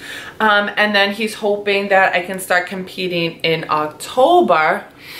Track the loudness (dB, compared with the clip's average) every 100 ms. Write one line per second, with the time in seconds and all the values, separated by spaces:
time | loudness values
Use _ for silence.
0 | -12 -14 -12 -2 2 2 0 0 2 2
1 | 0 0 -6 -4 -2 -2 0 -2 2 4
2 | 4 2 -4 -6 -2 -2 -2 -8 -10 -8
3 | -4 -2 -4 -2 -2 -2 -2 -2 -2 -8
4 | -4 2 4 6 6 4 2 0 -6 -20
5 | -20 -16